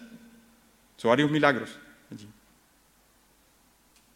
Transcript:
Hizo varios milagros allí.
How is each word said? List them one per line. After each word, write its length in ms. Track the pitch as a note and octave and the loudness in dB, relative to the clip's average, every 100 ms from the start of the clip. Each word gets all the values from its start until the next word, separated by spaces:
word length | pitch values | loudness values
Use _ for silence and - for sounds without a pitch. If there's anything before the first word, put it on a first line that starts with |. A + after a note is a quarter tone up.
| - - - - _ _ _ _ _ - | -20 -20 -20 -20 _ _ _ _ _ -4
Hizo 100 | A2+ | 2
varios 220 | B2+ D3 | 2 2
milagros 480 | D3+ D3 A#2 - - - - - | 2 2 0 -6 -16 -20 -20 -20
allí. 180 | A2+ G#2+ - _ _ _ _ _ _ _ _ _ _ _ _ _ _ _ _ _ | -20 -20 -20 _ _ _ _ _ _ _ _ _ _ _ _ _ _ _ _ _